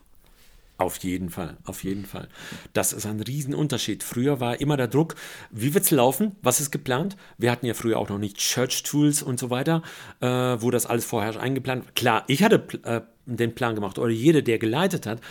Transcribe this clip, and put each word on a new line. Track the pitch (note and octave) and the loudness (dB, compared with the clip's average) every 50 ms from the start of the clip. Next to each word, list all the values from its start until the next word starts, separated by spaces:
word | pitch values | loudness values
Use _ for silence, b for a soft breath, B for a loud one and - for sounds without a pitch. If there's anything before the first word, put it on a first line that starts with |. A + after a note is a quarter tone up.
| b _ - - - b b b b b b b b b b - | b _ -20 -20 -20 b b b b b b b b b b -4
Auf | F#2+ F2+ - - | -4 -2 -4 -6
jeden | - F#2 F2+ F#2 F#2 F2 | -6 -4 -4 -4 -4 -6
Fall, | - - F2+ D#2 - - - | -6 -8 -8 -10 -10 -14 -14
auf | - F#2 - - | -14 -12 -8 -6
jeden | F#2+ G2 G2+ G2 | -6 -6 -6 -8
Fall. | - - F#2+ - - B B B B B B B B B | -10 -12 -12 -14 -14 B B B B B B B B B
Das | G#2+ F#2+ - | 0 0 0
ist | - F#2+ - | -2 -4 -6
ein | - G#2+ G#2+ | -6 -4 -4
Riesenunterschied. | G#2+ A2 C3 D3 C#3+ B2+ C#3+ - D3+ C#3+ C3 A2+ - - G#2 - - | -6 -6 -6 -6 -6 -4 -2 -2 -2 0 0 -2 -4 -4 -6 -6 -6
Früher | - - A#2+ B2 C#3+ D3 B2 | -6 -4 0 0 2 2 0
war | B2 A#2+ A#2+ - | 0 -2 -2 0
immer | - C#3+ D3+ | 0 0 2
der | C3+ B2+ A2+ | 2 2 2
Druck, | - C3+ E3 D#3+ - B B B B B B B | 2 2 2 2 -2 B B B B B B B
wie | B A2+ G2+ C#3 D3 | B -4 0 2 2
wird's | G3 G3 - | 2 4 4
laufen? | E3 C3+ A#2+ B2+ C3+ - G#3 A3 G3 - | 6 6 6 6 6 4 0 -2 -2 0
Was | - B2+ B2+ - | 2 2 2 2
ist | D3 C3+ | 0 -2
geplant? | - C#3+ - - B2+ B2+ E3+ G3+ G3 B B B B B | -4 -4 -2 0 0 0 0 -2 -4 B B B B B
Wir | G#2+ A#2+ | 0 2
hatten | A#2+ - - A#2+ | 2 2 0 -4
ja | G#2+ | -4
früher | - - A#2 A2 A#2+ | -2 0 0 0 0
auch | A2 G#2 | 0 -2
noch | G2+ G2+ | -4 -4
nicht | G#2 G2+ - | -4 -4 -4
Church | - - - - - B2 B2 - - - | -4 -2 -2 0 0 0 0 -2 -4 -4
Tools | - - D3 D3 D3 D3 D3 D3 | -2 2 4 4 4 4 2 -2
und | C#3 B2+ A#2+ | -2 -4 -4
so | C3+ A#2+ | -2 -2
weiter, | B2 B2 C#3 D#3+ E3 E3 E3 B B B B B B B | -2 0 0 2 0 0 0 B B B B B B B
äh, | - B2 | 0 0
wo | B2 B2+ B2+ B2+ B2+ A2+ A2+ A#2+ | 2 2 2 0 0 0 0 2
das | A#2+ A#2+ - | 2 2 0
alles | - A#2 A#2+ A2+ | 0 -2 -2 -2
vorher | - - A#2 G2+ A2 A2 G#2+ | -2 -2 -2 -2 -2 -4 -4
eingeplant | - B2+ C3+ C3 B2+ C3+ C3 B2 - | -4 -4 -2 -2 -2 -4 -4 -6 -6
war. | - - | -8 -6
Klar, | - A#2+ B2+ A2+ A2 - - | 0 4 4 4 4 4 2
ich | C#3 C#3 F#3+ | 2 4 6
hatte | A3+ A3+ E3 | 6 6 6
pl-, | - - - - - | 4 2 -12 -10 -6
äh, | - A#2 A#2 - - _ _ _ | -2 -4 -4 -4 -6 _ _ _
den | - A#2+ A2 A#2 A#2 A#2 | -8 -2 0 0 0 0
Plan | - B2+ A#2 A2+ | 0 -2 -2 0
gemacht | G#2+ G2+ F#2+ F#2+ - | -2 -4 -4 -4 -2
oder | B2+ A#2 | 0 0
jeder, | A#2 A2 A#2 D#3 E3+ D3 | 0 2 4 6 6 6
der | A#2 A#2 A2+ A2 | 4 2 2 2
geleitet | A2+ A2 A2+ C#3+ F3+ G3 F#3 D#3 - G#2+ | 2 0 0 2 0 0 0 -2 -4 -6
hat, | A2 A#2 B B | -6 -6 B B